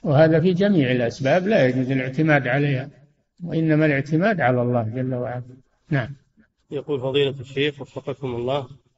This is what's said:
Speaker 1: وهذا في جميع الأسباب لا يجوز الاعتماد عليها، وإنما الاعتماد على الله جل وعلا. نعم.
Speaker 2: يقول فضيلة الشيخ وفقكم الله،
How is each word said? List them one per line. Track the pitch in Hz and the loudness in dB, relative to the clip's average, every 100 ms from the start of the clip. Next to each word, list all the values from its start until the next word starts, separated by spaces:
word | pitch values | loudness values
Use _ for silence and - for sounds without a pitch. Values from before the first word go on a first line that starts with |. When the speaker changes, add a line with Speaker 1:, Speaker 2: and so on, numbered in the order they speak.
Speaker 1:
وهذا | 185 143 160 160 | 2 4 6 6
في | 175 | 2
جميع | 175 202 190 127 | 2 2 2 2
الأسباب | 127 117 - 131 170 185 | 2 0 -2 0 2 2
لا | 214 131 | 2 2
يجوز | 127 127 | 2 -2
الاعتماد | 135 131 135 156 147 127 | -2 -4 -2 2 2 2
عليها، | 131 147 131 131 - _ _ _ _ | 0 0 -2 -6 -16 _ _ _ _
وإنما | 170 156 160 151 156 | -6 -2 2 2 2
الاعتماد | 139 143 156 196 196 | 0 0 0 0 2
على | 123 127 | 2 2
الله | 120 123 | 0 0
جل | 110 120 127 127 | -2 -4 -4 -4
وعلا. | 123 123 123 127 _ _ _ | -6 -8 -12 -20 _ _ _
نعم. | 143 117 139 _ _ _ _ _ | -4 -4 -12 _ _ _ _ _
Speaker 2:
يقول | 147 127 143 | -12 -6 -4
فضيلة | 131 135 139 139 | -2 0 0 -2
الشيخ | 117 135 147 143 | -10 -4 -4 -4
وفقكم | 127 - 135 135 135 117 | -14 -12 -10 -8 -8 -6
الله، | 120 143 135 - _ | -2 -4 -4 -16 _